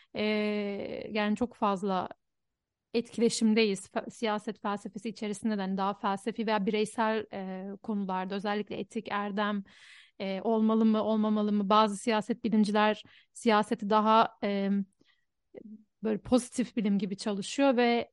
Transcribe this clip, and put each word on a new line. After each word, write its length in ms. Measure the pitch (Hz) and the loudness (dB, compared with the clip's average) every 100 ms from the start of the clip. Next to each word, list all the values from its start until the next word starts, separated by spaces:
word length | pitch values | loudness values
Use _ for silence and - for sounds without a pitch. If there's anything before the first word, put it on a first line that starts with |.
| _ | _
e, 100 | - 214 214 208 208 202 202 - - - | -4 -2 0 -2 -2 -4 -6 -8 -10 -6
yani 260 | 214 208 208 | -2 -2 -2
çok 180 | 240 | -4
fazla 540 | - 208 190 202 185 - - _ _ _ _ _ _ _ | -2 -2 0 -2 -2 -4 -12 _ _ _ _ _ _ _
etkileşimdeyiz. 920 | 240 233 - 233 - 220 214 220 190 - | -6 -4 0 0 2 2 4 2 0 -6
Fe-, 240 | - - | -8 -8
siyaset 520 | - 220 208 220 196 | -6 -4 -2 -6 -8
felsefesi 460 | 214 202 214 202 233 | -6 -6 -8 -10 -10
içerisinde 500 | - 214 202 226 208 | -8 -8 -4 -4 -2
de 20 | |
hani 160 | 190 190 | -2 -2
daha 180 | 196 | -4
felsefi 520 | 202 208 196 - 214 220 | -2 -4 -2 -6 -4 -2
veya 200 | 214 196 | 0 0
bireysel, 600 | 208 214 - 220 220 - | -2 -2 -2 -2 -2 -6
e, 340 | 196 190 185 196 202 | -10 -8 -10 -10 -12
konularda 520 | - 208 190 185 185 | -6 -4 -2 -4 -4
özellikle 420 | 196 208 208 202 - | -6 -4 -4 -6 -8
etik, 300 | 202 226 - | -8 -8 -6
erdem, 540 | 196 208 202 208 208 196 - - - _ - | -6 -4 -2 -2 -4 -8 -18 -20 -20 _ -10
e, 200 | 196 190 | -6 -4
olmalı 420 | 214 220 220 220 | 0 2 4 4
mı, 180 | 220 214 | 4 2
olmamalı 500 | 208 220 214 214 208 | 2 0 2 0 0
mı? 160 | 208 196 | 0 4
Bazı 280 | 214 214 202 | 6 4 2
siyaset 480 | - 214 202 226 | -2 -2 -2 -4
bilimciler 580 | 220 214 208 208 214 208 - - _ | 2 2 4 4 2 2 -8 -20 _
siyaseti 580 | - 233 214 214 240 202 | -2 2 4 2 -2 2
daha, 480 | 214 214 220 - - | 4 6 6 6 0
e, 260 | 208 202 196 202 196 _ _ _ _ _ _ - 208 214 _ - | -2 0 0 0 -2 _ _ _ _ _ _ -20 -18 -20 _ -8
böyle 160 | 220 208 | -4 -4
pozitif 580 | - 247 247 - 226 - | 2 0 2 -4 -4 -2
bilim 220 | 208 202 | 0 0
gibi 180 | 190 196 | -2 -6
çalışıyor 600 | 226 196 - - 277 240 | -6 -6 -4 2 4 4
ve 340 | 240 233 - | 4 2 -2